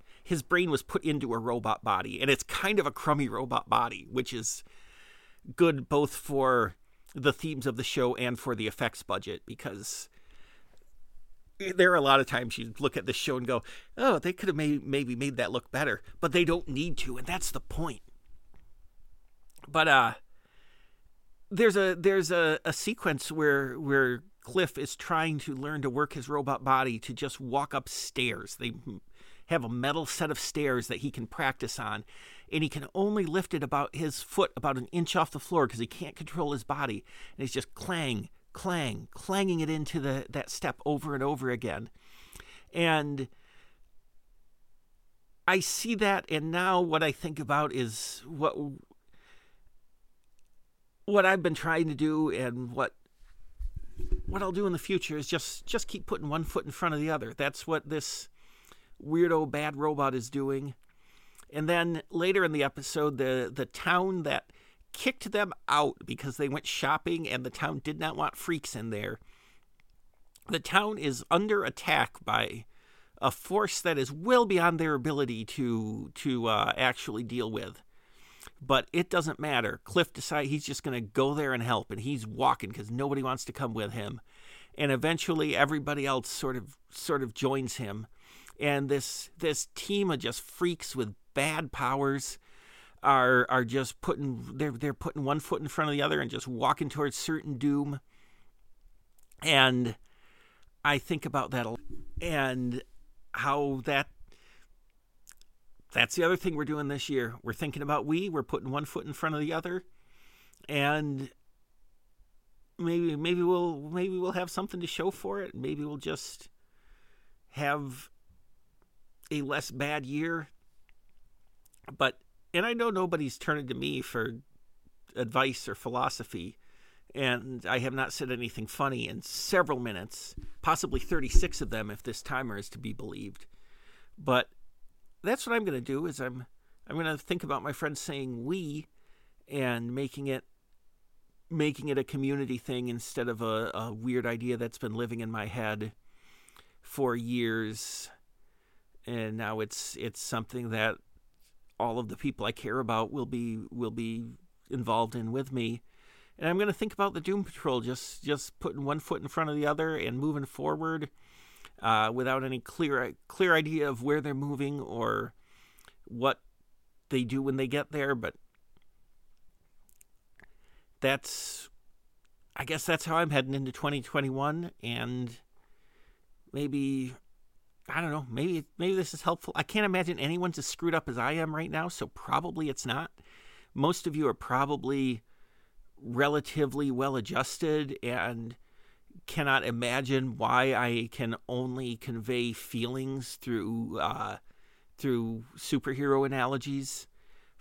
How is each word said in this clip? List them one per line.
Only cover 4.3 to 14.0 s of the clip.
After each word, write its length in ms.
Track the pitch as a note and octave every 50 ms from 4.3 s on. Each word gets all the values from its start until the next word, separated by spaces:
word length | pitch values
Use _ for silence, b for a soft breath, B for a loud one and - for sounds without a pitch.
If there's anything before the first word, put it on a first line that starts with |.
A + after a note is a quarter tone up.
is 320 | C3 A2+ G#2+ - - - - B B B B B B B B B B B B B B B B - -
good 340 | - F3 E3 D3+ C3+ - -
both 260 | D3+ C#3+ D3 C#3 -
for 600 | - - - C#3+ C3+ C3 C3 B2+ A#2+ A2 F#2 - _ - - - - - - -
the 200 | C#3+ B2+ C#3+ -
themes 320 | - - D#3+ D3+ C3 A#2+
of 100 | C3+ A2+
the 80 | A#2 -
show 320 | - - D3 B2+ B2 -
and 240 | - B2 B2 B2 A#2
for 160 | - C3+ A#2+
the 120 | A2 A2
effects 360 | G#2 - - C3 A2+ - - -
budget, 380 | - F#2+ G2 F#2 - F#2 - -
because 640 | - - - - - F#2+ G2 - - - - - - b b b b b b b b b b b b b b b - - - - - - - - - - - - - - - G3 F#3 F#3
there 160 | F3+ F3+ F#3
are 40 | F3+
a 60 | E3
lot 180 | C#3 C#3 C3+ C3+
of 60 | C3
times 320 | - C3+ A#2+ B2+ A#2 -
you 160 | A2 A2+ A2+ A2 -
look 180 | C#3 B2+ -
at 80 | C3+ F#2
this 100 | B2+ A#2+
show 220 | - - D#3 C3+
and 80 | B2+ B2
go, 160 | C3 B2 A2+ - B B B B B B
"Oh, 220 | -